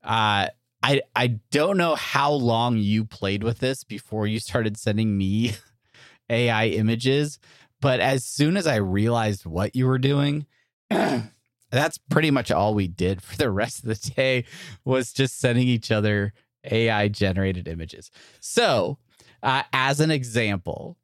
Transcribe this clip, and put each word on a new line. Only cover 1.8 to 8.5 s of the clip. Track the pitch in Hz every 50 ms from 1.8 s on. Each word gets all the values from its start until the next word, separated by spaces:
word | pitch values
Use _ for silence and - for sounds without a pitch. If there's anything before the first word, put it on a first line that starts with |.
| 175 170 156
how | 139 - - - 135 139 143 147
long | 143 123 120 113 113 120 120 120 110
you | 104 101 107 107 110
played | 104 - - - 98 98 101 104
with | 113 117 -
this | - 131 135 - -
before | _ 110 101 - - - 110 107
you | 107 107 110
started | - - - 127 113 110 104 -
sending | - - 104 104 110 110 104 98
me | 95 95 98 110 113 120 117 - - _ _ _ _ _
<laughs> | _ - - - - _ _ _
A | 117 113 123 120
I | 113 107 110 113
images, | 82 98 110 110 117 113 120 131 135 143 147 147 143 - _ - - - - _ _ _ -
but | 143 127 123
as | 87 131 135 135 -
soon | - - - 143 151